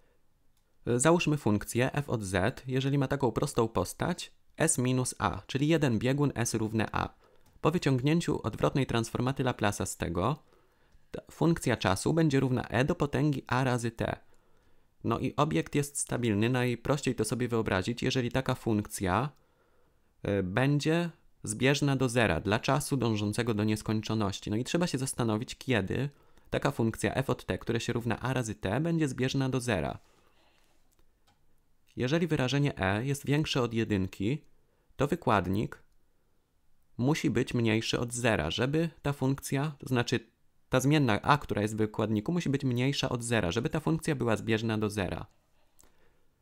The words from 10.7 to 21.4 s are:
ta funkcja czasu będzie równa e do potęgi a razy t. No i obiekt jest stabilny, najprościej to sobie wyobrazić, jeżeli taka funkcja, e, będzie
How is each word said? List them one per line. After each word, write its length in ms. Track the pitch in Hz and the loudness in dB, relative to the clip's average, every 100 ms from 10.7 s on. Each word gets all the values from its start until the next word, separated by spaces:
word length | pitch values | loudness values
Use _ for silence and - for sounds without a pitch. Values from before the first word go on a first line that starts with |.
| _ _ - - | _ _ -20 -16
ta 120 | - - | -14 -14
funkcja 460 | - 156 170 - 113 | 0 0 2 0 0
czasu 380 | - 117 - | 2 2 2
będzie 260 | 160 160 139 | 2 4 4
równa 280 | 135 123 - | 2 0 0
e 160 | 113 | 0
do 100 | 139 | 0
potęgi 480 | 170 143 127 151 143 - | 0 -2 0 0 0 -2
a 180 | 123 | 0
razy 260 | 131 123 113 | 2 0 -2
t. 260 | - - - - - _ - _ - _ _ | -4 -4 -4 -8 -20 _ -20 _ -20 _ _
No 140 | 107 113 | -4 -2
i 160 | 131 - | -2 0
obiekt 380 | 151 160 156 | 2 2 0
jest 240 | 147 143 - | -2 -2 -6
stabilny, 500 | - 127 120 101 113 | -6 -2 0 2 2
najprościej 680 | 127 123 120 - 147 - | 2 0 -2 -2 0 0
to 100 | 120 | -2
sobie 240 | 107 117 120 | -2 -2 -2
wyobrazić, 540 | 117 110 98 95 120 | -2 0 0 0 -2
jeżeli 280 | 120 131 120 | -2 0 -2
taka 240 | 131 131 | -2 -2
funkcja, 760 | 127 - 107 104 - 95 95 143 - _ _ _ _ _ _ _ _ | -2 0 0 -2 -4 0 0 -2 -8 _ _ _ _ _ _ _ _
e, 200 | - 101 | -2 0
będzie 680 | 92 104 135 147 147 170 170 - _ _ | 0 0 2 2 2 0 -2 -8 _ _